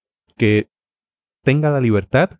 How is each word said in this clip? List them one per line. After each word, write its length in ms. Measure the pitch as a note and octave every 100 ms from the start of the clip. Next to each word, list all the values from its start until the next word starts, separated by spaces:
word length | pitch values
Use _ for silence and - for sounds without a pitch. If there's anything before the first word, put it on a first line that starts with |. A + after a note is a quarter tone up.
| _ _ _ -
que 320 | G#2+ G#2+ - _ _ _ _ _ _ _
tenga 260 | - C#3+ D3+
la 80 | C#3+
libertad 520 | A#2+ G#2 G2 C3 F#3